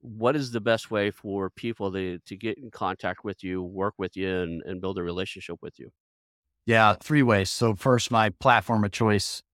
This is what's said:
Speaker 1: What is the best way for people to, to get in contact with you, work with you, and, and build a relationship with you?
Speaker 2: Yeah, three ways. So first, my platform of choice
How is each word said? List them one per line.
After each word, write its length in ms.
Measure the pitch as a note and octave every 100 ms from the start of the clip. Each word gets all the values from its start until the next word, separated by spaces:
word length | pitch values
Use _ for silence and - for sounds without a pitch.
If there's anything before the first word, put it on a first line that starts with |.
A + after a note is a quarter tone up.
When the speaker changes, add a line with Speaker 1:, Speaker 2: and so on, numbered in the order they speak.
Speaker 1:
What 340 | B2+ A2 A#2 D3
is 160 | C3+
the 100 | A#2
best 300 | G#2 A2+ -
way 180 | A2 G2+
for 400 | - G#2+ G2 F#2+
people 420 | - A#2 A2+ G2
to, 280 | F#2+ F#2 F2
to 180 | - G2
get 220 | A2+ G#2+
in 100 | B2+
contact 540 | - G2 F#2+ G2 F#2
with 200 | G#2+ F#2+
you, 200 | F#2+ F#2
work 320 | F2+ F#2+ G2 -
with 180 | F#2+ -
you, 140 | F#2+
and, 320 | F#2 F2 E2
and 160 | - F2+
build 200 | F#2 F#2+
a 40 |
relationship 540 | F2 F2 F#2+ - - E2+
with 180 | D#2+ _
you? 100 | C2 _ _ _ _ _ _ _ -
Speaker 2:
Yeah, 280 | A2+ A2 G#2
three 220 | - D3+
ways. 260 | B2+ G#2 F#2+
So 260 | - A#2 G#2
first, 360 | - B2 -
my 180 | A#2 A2
platform 540 | F#2+ C3+ A#2 - A2+
of 80 | G2+
choice 500 | - A2 G#2 - - _